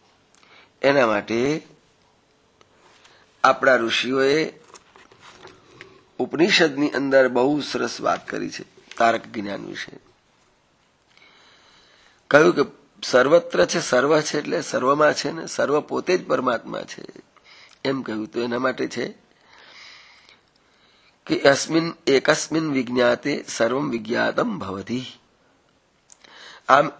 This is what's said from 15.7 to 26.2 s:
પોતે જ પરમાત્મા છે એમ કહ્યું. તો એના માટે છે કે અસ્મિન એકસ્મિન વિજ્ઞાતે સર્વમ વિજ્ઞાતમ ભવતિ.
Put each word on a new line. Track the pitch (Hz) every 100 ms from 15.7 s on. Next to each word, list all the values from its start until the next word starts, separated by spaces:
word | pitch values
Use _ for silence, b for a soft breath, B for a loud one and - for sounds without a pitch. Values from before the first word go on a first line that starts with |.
| 151
પોતે | - 127 123 185
જ | -
પરમાત્મા | 143 127 113 - 52
છે | 50 - - - - _ b b b b 131
એમ | 135
કહ્યું. | 113 107 110
તો | 113
એના | 120 120
માટે | 131 123 127
છે | 120 123 - _ _ B B B B B B B B B B B _ b b b b b b -
કે | 156
અસ્મિન | 139 135 - 160 165 - -
એકસ્મિન | 135 - 151 - 156 156
વિજ્ઞાતે | 135 120 123 120 120 139 147 -
સર્વમ | - 117 131 147
વિજ્ઞાતમ | 117 107 117 117 - 120 -
ભવતિ. | 98 95 95 123 127 - _ _ _ _ _ _ _ _ _ -